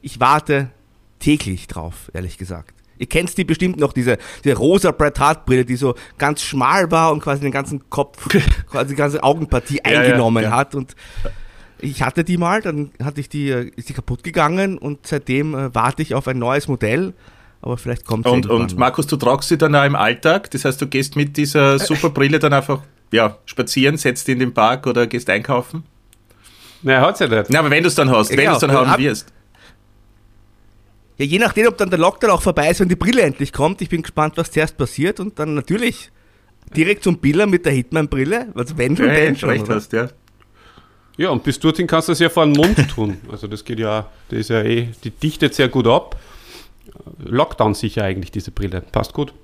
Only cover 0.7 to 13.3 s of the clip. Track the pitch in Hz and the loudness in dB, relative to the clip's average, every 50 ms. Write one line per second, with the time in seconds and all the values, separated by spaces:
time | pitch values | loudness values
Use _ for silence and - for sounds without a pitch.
0.7 | - _ _ _ _ _ _ _ _ _ - 147 151 147 - 101 92 87 - - | -10 _ _ _ _ _ _ _ _ _ 2 2 2 2 0 -6 -6 -8 -8 -12
1.7 | - 87 80 85 85 - - - - 82 92 85 80 - 90 87 92 82 80 - | -12 -10 -10 -12 -12 -14 -18 -14 -12 -10 -10 -10 -12 -12 -12 -12 -12 -14 -14 -20
2.7 | _ _ _ _ _ - 127 - - 160 175 180 - - 185 143 160 156 185 185 | _ _ _ _ _ -12 -10 -2 -2 -2 -2 -2 -4 -4 -2 -2 0 0 0 -2
3.7 | 180 151 147 135 - 131 120 123 117 - - - - - - 143 131 - 113 147 | 0 0 -2 -2 0 -2 0 0 0 -2 -4 -16 -20 -4 0 0 0 2 2 4
4.7 | 185 196 190 175 143 - 156 147 139 - 143 147 156 - - - 127 127 123 120 | 4 4 2 2 2 2 0 0 2 2 2 2 2 0 0 0 2 2 2 0
5.7 | 127 120 139 131 120 - - - - - 139 143 151 - - - - 135 123 131 | -2 -2 -2 -2 -2 -4 -10 -20 -6 -2 -2 -2 -2 -2 -6 -6 -2 0 2 2
6.7 | 156 196 185 160 165 165 165 165 156 151 147 151 139 143 143 139 127 139 139 - | 2 2 2 2 2 2 4 2 2 0 -2 -4 -4 -2 -2 -4 -4 -4 -6 -6
7.7 | 151 135 - _ - 147 139 - - - - 147 196 202 143 - - - - - | -8 -10 -10 _ -4 -4 -4 -4 -6 -14 -4 0 2 2 4 4 2 2 -2 -6
8.7 | - 131 123 139 143 135 147 143 143 151 - 135 147 165 156 - - 123 - - | -4 -4 -4 -2 0 -2 0 0 0 2 2 2 2 2 0 -2 -2 -2 -2 -4
9.7 | 143 - - - 120 120 123 127 123 120 120 113 117 113 110 107 117 123 139 - | -6 -4 0 2 2 4 4 4 4 4 4 4 2 2 2 2 2 0 0 -2
10.7 | - 139 127 - - - - - - - - - - - - - - - - - | -4 -10 -8 -10 -14 -20 -20 -16 -8 -6 -6 -6 -6 -10 -16 -18 -18 -20 -20 -20
11.7 | _ _ - 147 135 - 151 - - 170 165 165 180 175 175 170 190 220 214 185 | _ _ -10 -10 -4 -2 -4 -2 0 -2 -2 0 0 0 0 0 0 0 -2 -4
12.7 | 156 147 147 139 _ _ 120 147 143 147 139 - | -4 -4 -6 -8 _ _ -8 -8 -6 -8 -10 -8